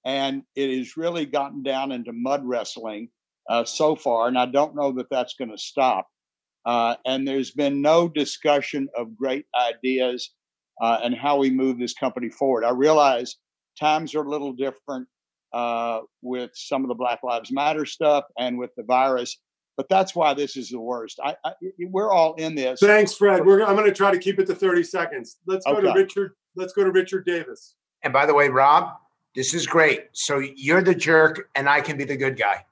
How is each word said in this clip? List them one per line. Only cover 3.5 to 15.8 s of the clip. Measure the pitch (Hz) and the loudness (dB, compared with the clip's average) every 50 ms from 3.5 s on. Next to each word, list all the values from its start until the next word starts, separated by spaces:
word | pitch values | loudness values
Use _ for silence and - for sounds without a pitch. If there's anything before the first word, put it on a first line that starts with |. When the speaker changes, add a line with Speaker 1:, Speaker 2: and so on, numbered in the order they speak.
| 117 120 113 | -2 0 0
Speaker 1:
so | - - - 156 151 156 | -2 -2 0 0 0 0
far. | - - 135 120 113 113 | 0 -2 -2 0 0 0
And | 123 127 127 | 0 2 0
I | 123 | 0
don't | 123 123 139 147 147 135 | 2 2 0 0 0 -2
know | 147 143 139 127 | -4 -4 -2 -2
that | 127 120 _ | -6 -6 _
that's | 143 127 123 - - | -4 -4 -4 -4 -8
gonna | - 131 113 107 | -12 -10 -10 -10
stop. | 98 - - - 143 131 127 107 92 95 _ _ _ _ _ _ _ _ _ _ _ _ | -14 -14 -8 -2 0 2 2 2 0 -4 _ _ _ _ _ _ _ _ _ _ _ _
Uh, | 120 120 120 117 117 120 - _ | -2 0 0 0 0 -2 -4 _
and | 127 131 135 135 | -6 -4 -4 -4
there's | 139 135 135 127 - | -2 -2 -4 -4 -4
been | _ 147 143 139 139 139 | _ -2 -2 0 0 2
no | 139 151 160 170 175 | 2 4 6 4 4
discussion | 170 147 151 143 - - - - 151 147 143 135 - - 143 135 139 - | 2 0 -2 -4 -4 -6 -2 2 2 2 2 0 -2 -4 -6 -6 -4 -6
of | 117 120 113 113 | -8 -8 -8 -8
great | 107 131 131 135 143 - _ - | _ -4 -4 -4 -4 -6 _ -2
ideas, | 123 123 120 117 113 - 131 131 127 127 123 123 123 - - _ _ _ _ _ _ _ _ _ - | 0 0 0 -2 _ -4 -2 0 0 0 -2 -2 -6 -10 -14 _ _ _ _ _ _ _ _ _ -2
uh, | 117 113 117 110 117 | 0 0 0 0 0
and | 120 123 | -4 -4
how | 120 139 143 147 | -2 0 0 2
we | 139 139 135 | 2 2 2
move | 131 131 131 131 127 | 2 2 0 0 -2
this | 120 123 117 - | -2 -6 -8 -6
company | - 139 127 - 127 117 110 | -4 -4 -4 -4 -4 -8 -8
forward. | - - 139 135 127 113 113 | -4 -2 0 0 0 2 0
I | 117 | 0
realize | 123 123 139 156 156 151 147 135 131 120 127 - - _ _ _ _ _ _ _ _ - | 0 2 2 4 6 6 6 4 2 0 -4 -8 -14 _ _ _ _ _ _ _ _ -2
times | 151 151 151 160 160 131 135 | 0 0 0 0 -2 -4 -6
are | 156 147 | -6 -4
a | 139 | -4
little | 147 151 143 139 | -6 -6 -6 -8
different, | 127 123 139 135 131 _ _ 143 139 127 127 _ _ _ _ _ _ _ _ _ - | -6 -6 -6 -6 -6 _ _ -12 -12 -12 -12 _ _ _ _ _ _ _ _ _ -6
uh, | 120 120 120 117 117 | -4 -4 -2 -2 -2